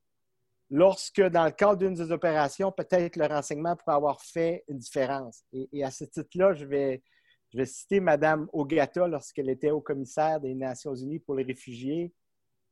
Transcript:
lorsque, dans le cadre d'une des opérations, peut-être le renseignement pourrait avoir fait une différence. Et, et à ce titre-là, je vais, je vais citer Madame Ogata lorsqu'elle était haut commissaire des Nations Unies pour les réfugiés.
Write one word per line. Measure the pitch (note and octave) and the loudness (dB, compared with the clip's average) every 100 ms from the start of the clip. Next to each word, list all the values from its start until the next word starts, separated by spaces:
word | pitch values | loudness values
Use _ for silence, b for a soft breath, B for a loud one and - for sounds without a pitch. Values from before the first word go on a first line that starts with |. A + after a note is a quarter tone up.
| _ _ _ _ _ _ _ | _ _ _ _ _ _ _
lorsque, | C#3 F#3 F#3 - - | 6 6 4 -4 2
dans | F#3 E3+ D#3+ | 4 6 2
le | |
cadre | D3+ G3+ G3+ | 4 4 4
d'une | F#3+ | 0
des | F3+ E3 | -2 -4
opérations, | E3 F3 D#3 D3+ - F#3+ | 0 2 2 0 0 -4
peut-être | F#3+ - F#3 E3+ E3+ | -4 0 0 0 0
le | D#3 | 0
renseignement | D3+ C#3 D3 E3 E3+ | 0 -4 -4 -4 -4
pourrait | - D3 | 0 2
avoir | D3 C3+ | 2 -2
fait | - E3+ E3 F3 - | -6 -2 -2 -2 -8
une | C#3 | -12
différence. | A#2 D3 C3 C#3 B2 - _ | -6 -2 -2 -2 -8 -16 _
Et, | C3 C3+ | -12 -10
et | C#3+ | -6
à | C3+ | -6
ce | - | -8
titre-là, | D3 - D3+ F3 F#3+ | -12 -12 -10 2 2
je | D#3+ C#3 | 2 -2
vais, | C#3 C#3 C3 - _ _ _ _ | 0 0 -2 -10 _ _ _ _
je | A#2 | -4
vais | C3 | -4
citer | - - G3 | -6 0 2
Madame | F3 D3 D#3 D#3 D3+ | 4 4 4 2 -2
Ogata | D3 C#3 D#3 C3+ F3 F3+ | -4 0 2 2 0 -2
lorsqu'elle | D3+ - - C3 | -2 -8 -6 -4
était | C3 D3+ | 0 0
haut | D3+ | -2
commissaire | D3 C#3 B2+ - D#3 D#3 | -2 -6 -6 -2 0 0
des | C#3 | -4
Nations | C3 C3 B2 D3+ | -6 -6 -6 -8
Unies | B2+ C3 D#3 | -8 -8 -8
pour | - C3+ | -4 -4
les | |
réfugiés. | B2+ B2+ - A#2+ C3 D#3+ F3 - _ _ _ _ _ | -4 -6 -12 -10 -6 -4 -6 -10 _ _ _ _ _